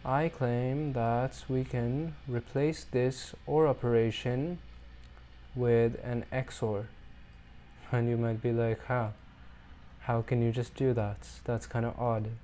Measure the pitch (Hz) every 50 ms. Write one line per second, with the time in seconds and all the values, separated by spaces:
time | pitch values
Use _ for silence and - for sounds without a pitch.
0 | - 127 131 143 160 165 - - 131 120 120 120 123 127 135 147 156 147 135 120
1 | 117 117 117 120 127 127 - - - - 131 131 131 131 - 123 117 120 127 143
2 | 160 165 151 - - 139 123 120 - - - 135 143 151 160 - - - - 123
3 | 123 131 131 - - - - - - - 139 156 160 147 127 - - 120 120 117
4 | 113 113 107 - - 123 123 127 143 170 180 165 - - - - - - - -
5 | - - - - - - - - - - - 123 123 120 117 117 117 117 117 120
6 | - 123 120 120 - - - 131 127 - - - 120 110 107 101 113 - - -
7 | - - - - - - - - - - - - - - - - - - - 120
8 | 117 120 120 117 117 117 113 113 - 123 117 117 117 113 110 - - - 127 123
9 | 113 107 107 - - - - - - - - - - - - - - - - -
10 | - - 120 117 110 - 131 120 117 117 113 123 117 - - - 135 131 123 117
11 | 104 104 101 - - - - - - - 117 107 - - - 120 113 117 - -
12 | 120 120 113 110 107 110 117 113